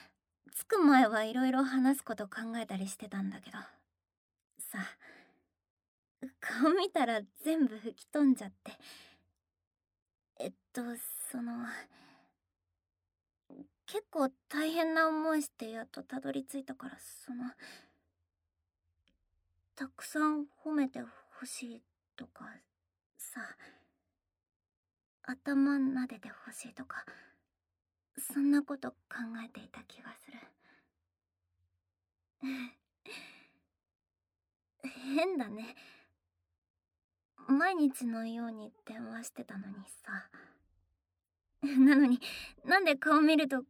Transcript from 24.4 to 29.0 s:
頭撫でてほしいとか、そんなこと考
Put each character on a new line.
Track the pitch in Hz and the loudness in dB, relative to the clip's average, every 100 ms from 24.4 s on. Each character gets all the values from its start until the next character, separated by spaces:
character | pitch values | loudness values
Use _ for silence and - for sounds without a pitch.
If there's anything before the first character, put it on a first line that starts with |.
| _ _ _ _ _ _ _ _ | _ _ _ _ _ _ _ _
頭 | - 262 - 277 277 285 | -12 -10 0 4 4 4
撫 | 269 262 254 | 2 0 -4
で | 214 | -6
て | 220 | -16
ほ | - - | -16 -16
し | - 240 | -16 -16
い | |
と | - 262 | -16 -12
か、 | - - - - _ _ _ _ _ _ _ _ - | -12 -14 -20 -20 _ _ _ _ _ _ _ _ -14
そ | - 285 | -6 0
ん | 277 | 4
な | 285 | 4
こ | 285 277 | 2 -6
と | 254 | -10
考 | - | -12